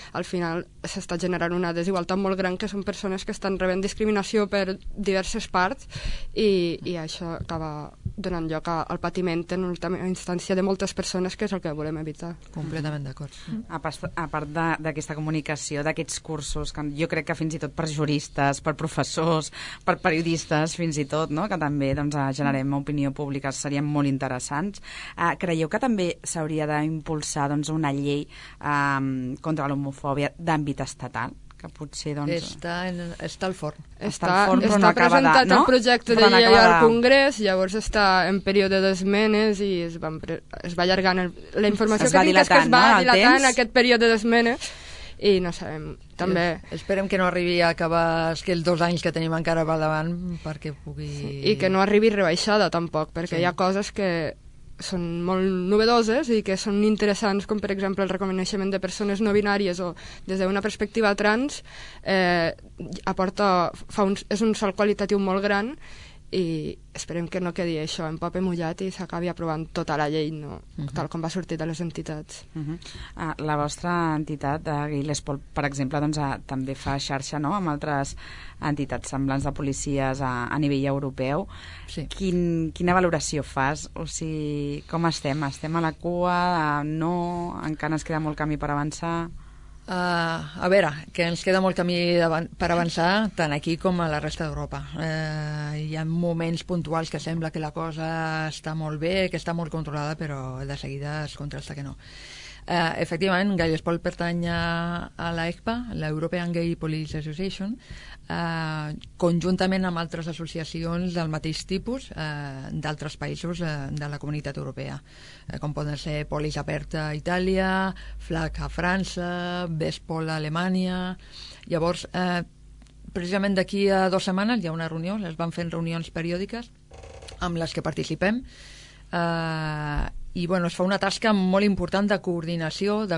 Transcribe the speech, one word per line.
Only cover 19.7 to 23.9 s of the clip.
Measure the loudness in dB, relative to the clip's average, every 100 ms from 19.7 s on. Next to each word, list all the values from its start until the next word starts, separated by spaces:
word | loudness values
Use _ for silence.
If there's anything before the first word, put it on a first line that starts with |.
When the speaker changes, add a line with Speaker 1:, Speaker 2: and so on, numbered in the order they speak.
| -8 -2
Speaker 4:
per | 0
periodistes, | 2 0 0 -2 0 0 0 0
fins | -2 -2
i | -2
tot, | -2 -2
no? | -2 -2
Que | -2
també, | -2 0 0
doncs, | 0 0 0
eh, | -2
generem | 0 0 0 0
opinió | -2 -2 -2 -2
pública, | -2 -4 -4 -4
serien | -6 -4 -2
molt | 0